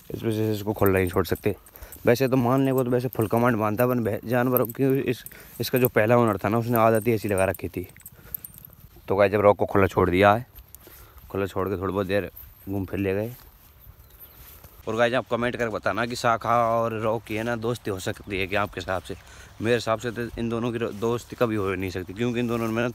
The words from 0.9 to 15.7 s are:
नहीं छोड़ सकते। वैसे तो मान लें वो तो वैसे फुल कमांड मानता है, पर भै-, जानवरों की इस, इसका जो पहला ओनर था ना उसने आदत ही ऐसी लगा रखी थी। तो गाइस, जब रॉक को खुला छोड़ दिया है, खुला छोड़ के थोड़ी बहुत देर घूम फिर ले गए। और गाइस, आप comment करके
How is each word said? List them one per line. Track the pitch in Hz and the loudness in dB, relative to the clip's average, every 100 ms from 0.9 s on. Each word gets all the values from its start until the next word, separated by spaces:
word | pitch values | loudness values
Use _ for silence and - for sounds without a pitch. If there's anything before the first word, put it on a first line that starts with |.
नहीं | 95 92 | 4 2
छोड़ | 95 87 | 0 0
सकते। | 90 107 95 - - - - 117 | -2 -2 -4 -10 -20 -20 -4 2
वैसे | 120 131 | 2 4
तो | 131 | 2
मान | 120 135 | 2 2
लें | 135 | 2
वो | 131 | 0
तो | 123 | 0
वैसे | 123 127 | 0 -2
फुल | - 110 | -2 0
कमांड | 117 120 113 | 2 2 2
मानता | 107 107 | 0 0
है, | 123 | 0
पर | 123 | 2
भै-, | 107 107 | 0 -4
जानवरों | 107 123 127 123 113 | -2 0 2 2 0
की | 117 135 135 | 0 0 0
इस, | - 120 - - - - | 0 -4 -8 -20 -16 -8
इसका | 120 127 | -2 2
जो | 123 | 2
पहला | - 107 120 | 4 4 6
ओनर | 117 98 | 4 2
था | 101 | 0
ना | 117 | 0
उसने | 113 120 | 2 4
आदत | 113 113 110 | 4 4 2
ही | |
ऐसी | 110 104 | 0 0
लगा | 95 | 2
रखी | 95 92 90 | 2 0 -6
थी। | - 92 - - - - - - - - - - - - | -8 -10 -14 -20 -20 -18 -16 -18 -20 -20 -20 -20 -12 -2
तो | 98 | 4
गाइस, | 101 | 4
जब | 101 | 6
रॉक | 101 98 | 6 4
को | 104 | 4
खुला | 101 95 | 4 4
छोड़ | - 90 | 4 2
दिया | 90 101 | 4 4
है, | 107 131 - - - - - - - - | 4 0 -18 -20 -20 -20 -20 -20 -20 -10
खुला | 95 98 | -6 -4
छोड़ | 101 92 | -4 -4
के | 95 | -4
थोड़ी | 92 | -4
बहुत | 92 92 | -4 -2
देर | 101 87 - - - - | -2 -4 -10 -20 -18 -8
घूम | 98 92 | -6 -6
फिर | 95 | -4
ले | 98 | -2
गए। | 98 113 127 - - - - - - - - - - - - - - - | -2 -4 -10 -20 -20 -20 -20 -20 -20 -20 -20 -20 -20 -20 -20 -20 -16 -6
और | 110 | 0
गाइस, | 120 | 2
आप | 127 107 | 0 -2
comment | 117 120 113 | -2 -2 -2
करके | 117 | -4